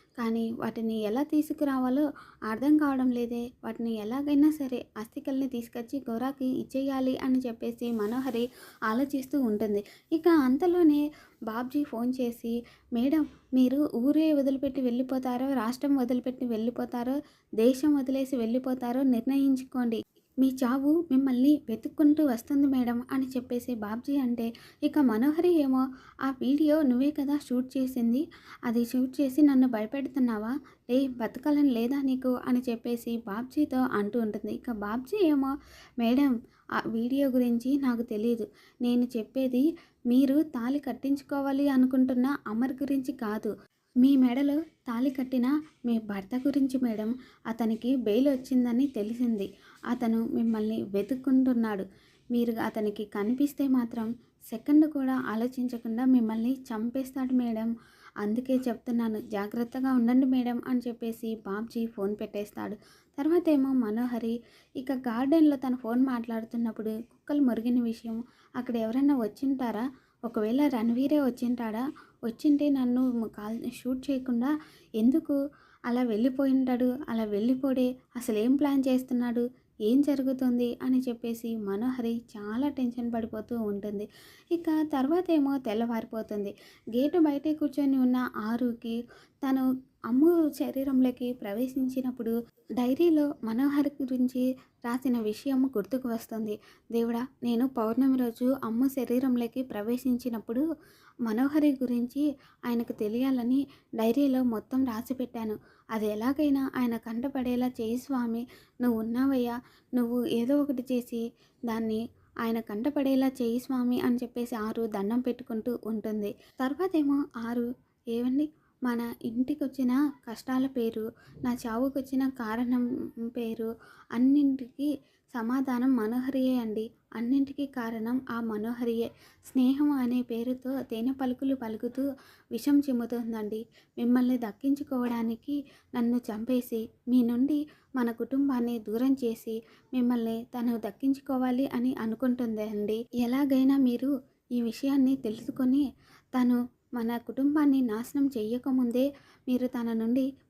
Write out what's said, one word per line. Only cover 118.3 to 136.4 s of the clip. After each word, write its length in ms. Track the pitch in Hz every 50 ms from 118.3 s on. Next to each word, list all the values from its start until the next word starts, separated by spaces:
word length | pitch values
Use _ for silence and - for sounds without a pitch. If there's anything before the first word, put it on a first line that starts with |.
| 254 277 302 302 - _ _ _ _ _ 254
మన 300 | 247 240 233 233 233 240 -
ఇంటికొచ్చిన 920 | - 240 226 240 254 254 294 302 285 262 262 - 262 247 247 269 294 285 285 - _ 240
కష్టాల 380 | 220 - - - 254 262 262
పేరు, 440 | 269 262 254 226 226 226 220 214 226 233 _ - - - - -
నా 140 | 247 240 233 -
చావుకొచ్చిన 600 | 233 220 233 262 277 269 277 262 - 277 262 269 262
కారణం 840 | 262 - 233 214 220 233 254 240 247 247 247 240 254 - - - - 233 226
పేరు, 480 | 233 240 247 233 226 226 220 220 226 226 - - - - - - _
అన్నింటికి 880 | - 233 254 269 277 294 285 277 262 269 247 240 - - 277 302 277 - - _ _ _ _ _ -
సమాధానం 640 | 247 220 226 247 277 269 262 247 240 247 269 262
మనోహరియే 600 | 240 208 214 240 254 254 262 269 262 262 254 254
అండి. 340 | 247 233 220 208 214 220 233 - _ _ _ -
అన్నింటికీ 520 | 220 233 233 277 277 277 269 277 - 285
కారణం 560 | 269 - 254 226 226 233 226 220 233 247 262 262 -
ఆ 120 | 240 233
మనోహరియే. 720 | 233 226 214 208 214 233 240 240 247 233 226 226 226 - - _ - - _ _ _
స్నేహం 460 | - - 262 254 254 269 277 294 294
అనే 300 | 285 269 247 240 247 247
పేరుతో 600 | 247 - 233 226 233 254 254 254 - 254 269 269
తేనె 300 | - - 240 220 226 262
పలుకులు 440 | 269 269 269 254 247 - 277 269 269
పలుకుతూ 560 | 262 240 220 220 214 - 240 240 262 269 277 269 - - - - _ _ _
విషం 280 | 240 226 - 285 285 285
చిమ్ముతోందండి. 880 | 285 277 254 233 233 233 240 240 233 226 226 220 214 208 214 220 226 - _ - _ _ _
మిమ్మల్ని 400 | - 240 233 247 254 254 247 254
దక్కించుకోవడానికి 1300 | 240 233 208 - - - 277 285 285 294 - 269 247 247 240 240 233 226 226 226 226 - - 285 285 269 - - _ _ _ -
నన్ను 220 | 247 233 233 240
చంపేసి, 720 | 240 240 - 208 214